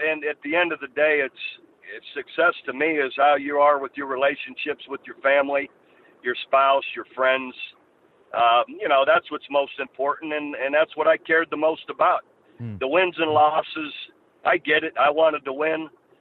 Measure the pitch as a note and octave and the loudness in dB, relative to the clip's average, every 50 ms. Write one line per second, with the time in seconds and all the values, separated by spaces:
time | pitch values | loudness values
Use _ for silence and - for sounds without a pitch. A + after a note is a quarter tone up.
0 | D3 D#3 D#3 D#3 D3+ D3+ D3 - - C#3+ D3+ F3 F3+ E3+ D#3 D3 C#3 C3+ B2 C#3+ | 0 0 -2 -2 -2 -4 -6 -6 -4 -2 0 2 2 2 0 -4 -8 -8 -2 0
1 | D3 D#3 D3+ D3 C#3 B2+ - - - - - - _ _ _ _ _ G2 G2+ A2+ | 2 2 4 2 0 -2 -6 -10 -14 -14 -14 -16 _ _ _ _ _ -20 -20 -18
2 | - - - C#3+ C3 - - - D#3+ F3 E3 - - - B2+ C3 D3 D#3+ D#3+ D3+ | -18 -14 -14 -14 -14 -8 -2 2 2 2 2 0 -6 -10 -6 -2 -2 0 0 0
3 | C#3 B2+ - - C3+ D3 D3 C#3+ C#3 C#3+ C#3+ C#3+ C#3+ D3 D3 C3+ C#3 B2+ - C#3 | -2 -2 0 2 4 4 4 2 0 -2 0 4 4 4 4 2 -2 -6 -8 -8
4 | C#3+ C3+ C3+ B2+ C#3 C#3 D3 - - B2+ B2+ - - D3+ C#3+ - - - C#3 C3+ | -8 -6 -2 0 0 0 0 -2 -8 -14 -12 -10 -8 -8 -8 -8 -10 -12 -14 -12
5 | - - - - - C#3 C#3 C#3+ C#3 C#3 C#3+ C#3 C#3+ - - _ _ _ _ _ | -12 -16 -16 -4 0 2 2 2 2 2 0 -2 -4 -6 -10 _ _ _ _ _
6 | _ _ _ _ - B2 A#2+ - - - - C3+ C#3 C3+ C#3 C#3 B2+ - - A#2+ | _ _ _ _ -6 -6 -6 -6 -4 0 2 4 4 4 4 2 0 -2 -8 -12
7 | G#2+ - - B2+ C3 C3 C3 C3 C3 B2+ B2+ - - - - _ _ _ _ _ | -14 -12 -4 0 2 2 2 0 -2 -8 -12 -14 -16 -16 -18 _ _ _ _ _
8 | _ _ _ _ _ _ - A2 A#2+ A#2 A#2 A#2+ A#2 - C3+ F3+ G#3+ F3 D3 C3+ | _ _ _ _ _ _ -2 2 2 4 4 4 2 0 -4 -8 -2 0 2 2
9 | C#3 C#3+ D#3+ F3 - - D3+ C#3 - - C#3 C#3+ C#3 B2+ - - C3+ - - - | 4 4 2 2 0 -2 -8 -12 -10 -4 -2 -2 -2 -2 -6 -10 -12 -12 -8 -4
10 | C3+ C#3+ C#3+ - D#3 D#3 D3+ D3+ D3 C#3+ C#3+ A2+ B2+ C#3 C#3+ D3+ D#3+ - - D#3 | -4 -4 -4 -4 -6 -8 -6 -6 -6 -8 -8 -6 -4 -2 0 0 0 0 -2 0
11 | D#3 D#3+ D#3+ D#3+ - - D#3+ D#3+ E3 D#3 D3+ D3+ D3+ D#3+ D#3+ - - - - - | 2 2 2 2 0 0 0 0 0 -2 -4 -2 -2 -2 -2 -2 -8 -14 -4 0
12 | D#3 F3+ E3+ C3 - _ _ _ _ _ _ - A#2+ A#2 G#2+ F#2 C3 C3 C#3+ F3+ | 2 2 2 0 -4 _ _ _ _ _ _ -14 -12 -12 -8 -6 -4 0 2 2
13 | F#3 F3+ E3 - E3 D#3 D3+ D3+ D3+ D3+ D3+ D#3+ D#3 - - D#3 D#3 D3 B2+ - | 2 2 0 -2 -2 0 4 4 4 4 4 0 -2 -4 -8 -10 -10 -10 -12 -14
14 | - - _ _ _ _ _ _ - D3 F3 F3+ - C#3+ D3+ D#3 D#3 D#3+ - A2+ | -18 -20 _ _ _ _ _ _ -2 -2 -2 0 0 0 0 0 0 -2 0 2
15 | B2+ D3 D3 D#3 D#3+ D#3+ D3+ D3 C#3 C#3 C3 C#3 D3+ D#3+ D#3+ D#3 D#3+ D3+ - _ | 2 2 4 4 4 2 2 0 -4 -8 -6 -4 -2 -2 -2 -4 -6 -10 -14 _
16 | _ _ _ _ | _ _ _ _